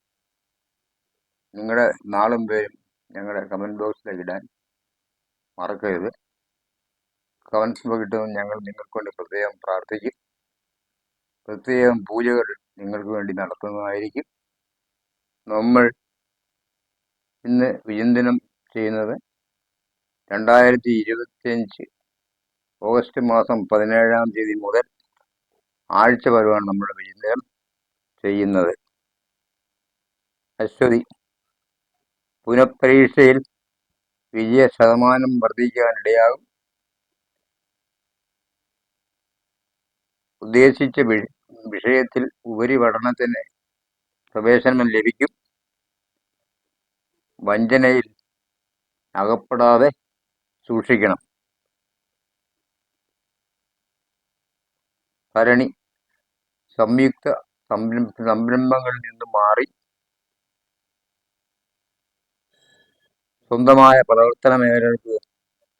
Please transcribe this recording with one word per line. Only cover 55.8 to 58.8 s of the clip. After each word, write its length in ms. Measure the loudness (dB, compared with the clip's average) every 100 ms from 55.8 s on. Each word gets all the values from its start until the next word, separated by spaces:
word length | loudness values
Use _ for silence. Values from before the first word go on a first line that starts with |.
| _ _ _ _ _ _ _ _ _ -4
സംയുക്ത 540 | -2 2 0 -2 -8 -8 -10 _ -8
സംരം-, 420 | -6 -4 -4 -6
സംരംഭങ്ങളിൽ 1000 | -6 -4 -2 -2 -2 0 -2